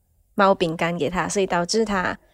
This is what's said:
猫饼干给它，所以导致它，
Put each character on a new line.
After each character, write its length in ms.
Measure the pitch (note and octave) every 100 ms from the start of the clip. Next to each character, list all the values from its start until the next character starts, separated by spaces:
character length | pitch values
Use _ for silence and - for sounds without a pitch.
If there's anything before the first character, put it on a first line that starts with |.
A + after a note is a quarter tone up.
| _ _ _ -
猫 180 | G3
饼 220 | G3 F3 E3
干 200 | E3+ E3+
给 140 | C#3+
它， 180 | F3+ E3+
所 140 | G3
以 40 | F#3+
导 200 | F3+ F3
致 180 | A3
它， 320 | A3 G3 F3+ - _